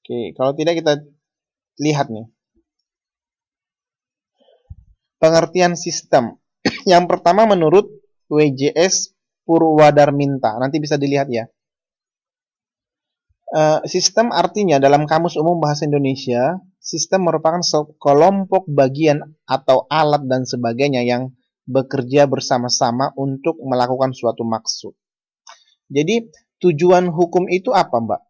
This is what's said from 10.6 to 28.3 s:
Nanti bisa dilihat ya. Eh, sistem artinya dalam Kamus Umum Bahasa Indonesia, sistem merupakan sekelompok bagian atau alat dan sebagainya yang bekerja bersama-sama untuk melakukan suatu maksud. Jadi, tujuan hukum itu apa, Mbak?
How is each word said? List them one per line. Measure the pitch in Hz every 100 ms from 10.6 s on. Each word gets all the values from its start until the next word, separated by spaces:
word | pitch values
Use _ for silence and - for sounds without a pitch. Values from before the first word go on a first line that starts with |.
Nanti | 131 156
bisa | 151
dilihat | 151 143 139 131
ya. | 117 117 _ _ _ _ _ _ _ _ _ _ _ _ _ _ _ _ _ _ _ -
Eh, | 160 156 156 -
sistem | 180 - - 233
artinya | 170 175 214 202 139
dalam | 139 143 151
Kamus | 160 170 165
Umum | 156 175
Bahasa | 147 147 151
Indonesia, | 147 139 135 - 120 131 185 _ _
sistem | - 165 - 190
merupakan | 175 160 160 170
sekelompok | 170 151 151 _ 147 143 170 196 190 190 185
bagian | 143 135 135 156 147 147 _ _
atau | 131 - 131 -
alat | 151 151 147 135
dan | 127
sebagainya | 127 123 120 117 143 131
yang | 120 123 131 127 _ _
bekerja | - 127 131 131 123 143 143
bersama-sama | 127 - 131 123 - 127 120 139 -
untuk | 139 135 139 165
melakukan | 135 127 123 127 131
suatu | 127 120 113
maksud. | 117 113 - - 104 - _ _ _ _ _ - _ _ _
Jadi, | 139 156 226 233 _ _ _
tujuan | 180 147 180 180 180
hukum | 160 170 180 180
itu | 180 185
apa, | 185 165 120
Mbak? | 113 104 _